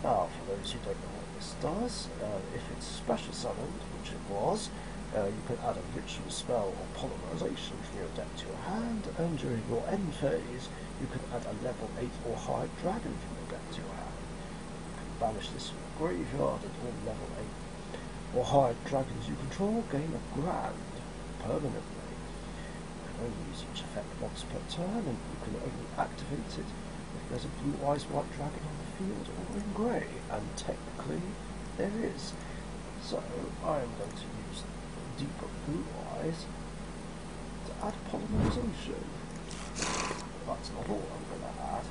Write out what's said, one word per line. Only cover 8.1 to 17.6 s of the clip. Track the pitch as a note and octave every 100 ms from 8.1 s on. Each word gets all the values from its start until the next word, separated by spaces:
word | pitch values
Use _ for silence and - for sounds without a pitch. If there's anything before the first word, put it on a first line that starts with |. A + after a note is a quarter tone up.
| G2
deck | G2+ -
to | -
your | - -
hand, | G#3 A#3 A3+ - D#3+
and | E3+ D3+
during | C3+ A#2 A2
your | A#2 C3+
end | G3+ F#3
phase, | - C#3 A#2+ - B2+ - - - -
you | C3+
can | C3 -
add | A#2+ -
a | G#2 B2
level | A#2 A2 G2
eight | - - A#2
or | A2+
higher | - C3 - -
dragon | E3+ A3 - -
from | - -
your | - E3
deck | -
to | -
your | E2 -
hand. | - - - - - - - - -
You | -
can | - -
banish | A2+ G#2+ -
this | - -
from | -
the | - -
graveyard, | D#3+ F3+ C3+ C3+ C#3 C3
and | - - B2
all | A#2 G2+
level | - G#2 -
eight | G#2+ -